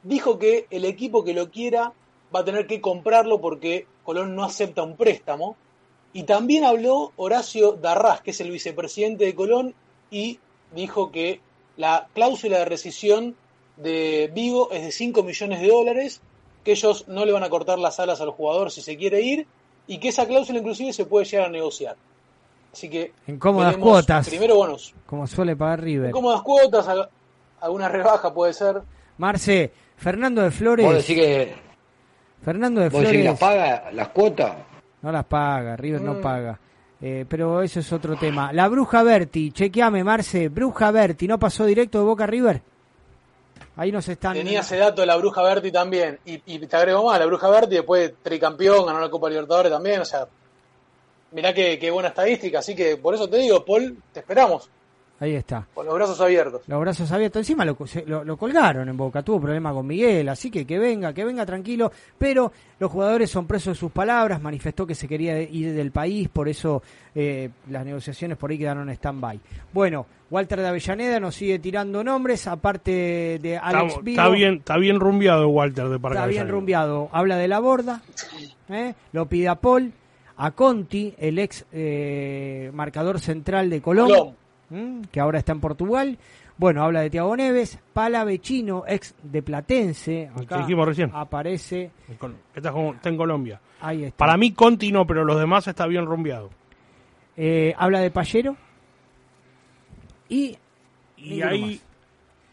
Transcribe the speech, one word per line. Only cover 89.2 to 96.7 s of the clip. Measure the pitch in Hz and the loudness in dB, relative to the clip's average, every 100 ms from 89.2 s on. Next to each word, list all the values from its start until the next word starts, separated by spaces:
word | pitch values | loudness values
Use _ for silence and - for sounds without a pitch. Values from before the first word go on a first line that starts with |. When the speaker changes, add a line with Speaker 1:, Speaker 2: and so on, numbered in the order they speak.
Speaker 2:
de | 147 151 | -6 -6
Platense, | 143 147 - 254 196 151 - 165 | -4 -8 -2 0 0 -4 -6 -6
Speaker 4:
El | 151 | -8
que | 123 | -12
Speaker 2:
acá | 123 180 | -8 -6
Speaker 4:
dijimos | 170 175 156 | -2 0 0
recién. | 151 151 | 0 -4
Speaker 2:
aparece. | 151 151 143 160 180 - 180 175 _ - | -4 -8 -6 -6 -8 -8 -10 -10 _ -20
Speaker 4:
El | 113 | -16
Col-, | 131 113 _ | -16 -16 _
que | - | -10
está | 151 | -6
con, | 143 156 | -4 -6
está | 123 175 | -6 -6
en | 165 | -4
Colombia. | 165 151 123 104 _ _ | -2 -2 -6 -12 _ _
Speaker 2:
Ahí | 156 160 | -8 -8
está. | 139 - | -8 2
Speaker 4:
Para | 151 | 4
mí | 170 233 | 6 4
Conti | 190 233 220 208 | 6 6 6 2
no, | 202 | 2
pero | 165 160 | 2 2
los | 160 156 | 2 2
demás | 156 196 190 | 2 2 0
está | 175 | -4
bien | 170 175 160 | -2 -2 -2
rumbeado. | 165 156 120 101 - _ | -4 -4 -8 -14 -20 _